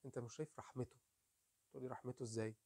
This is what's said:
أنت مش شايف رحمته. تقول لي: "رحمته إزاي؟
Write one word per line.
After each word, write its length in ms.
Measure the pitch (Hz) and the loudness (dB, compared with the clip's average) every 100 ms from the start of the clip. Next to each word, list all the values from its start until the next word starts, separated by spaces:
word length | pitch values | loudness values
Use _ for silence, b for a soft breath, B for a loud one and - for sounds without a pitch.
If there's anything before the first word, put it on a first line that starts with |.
أنت 140 | 135 127 | 0 0
مش 180 | 120 - | -2 -2
شايف 220 | 156 - | -4 -4
رحمته. 380 | - 127 120 - _ _ _ _ _ _ _ | -4 0 0 -2 _ _ _ _ _ _ _
تقول 120 | 139 | -4
لي: 60 | 127 | -2
"رحمته 340 | 120 123 123 | 0 0 0
إزاي؟ 340 | 123 110 110 110 | 0 2 2 0